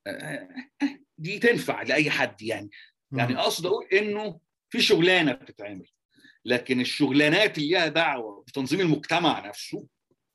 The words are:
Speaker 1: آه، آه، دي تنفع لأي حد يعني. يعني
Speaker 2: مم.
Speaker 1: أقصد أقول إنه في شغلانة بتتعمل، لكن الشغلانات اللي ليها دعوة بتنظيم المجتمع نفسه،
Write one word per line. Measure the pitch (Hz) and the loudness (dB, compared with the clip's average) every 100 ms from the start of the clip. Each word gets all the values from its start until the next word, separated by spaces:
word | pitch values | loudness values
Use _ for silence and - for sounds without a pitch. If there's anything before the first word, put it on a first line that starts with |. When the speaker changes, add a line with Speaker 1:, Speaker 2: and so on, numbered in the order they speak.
| 101 | -12
Speaker 1:
آه، | |
آه، | - - 139 90 254 - - 285 - _ - | -10 -10 -12 -12 -16 -16 -4 -4 -4 _ -12
دي | 160 202 | -8 0
تنفع | 233 202 - 107 | 2 2 0 -4
لأي | 107 135 147 | -2 0 2
حد | - 123 - | 0 -2 -4
يعني. | 107 107 104 - - _ - | -8 -6 -8 -18 -20 _ -8
يعني | 131 117 | -2 -2
Speaker 2:
مم. | 131 | 0
Speaker 1:
أقصد | 202 - 175 | -2 -2 -2
أقول | 220 | -2
إنه | - 190 214 208 214 165 _ _ _ | 2 0 2 -4 -6 -10 _ _ _
في | 240 | 0
شغلانة | 240 180 175 185 156 | 4 6 6 6 4
بتتعمل، | 123 - - 104 98 - _ _ _ - _ | 0 -8 -16 -14 -14 -18 _ _ _ -20 _
لكن | - 123 127 127 | -2 -2 0 -2
الشغلانات | 120 - 139 139 151 175 214 - | 0 0 2 4 4 4 2 0
اللي | 147 | 0
ليها | 185 160 | 0 2
دعوة | 151 165 135 110 101 - | 2 0 0 -6 -12 -12
بتنظيم | - 131 175 | -8 -2 0
المجتمع | 180 147 - 165 165 110 98 | 2 0 0 0 2 0 -4
نفسه، | 104 - 196 - _ _ _ _ | -14 -12 -12 -14 _ _ _ _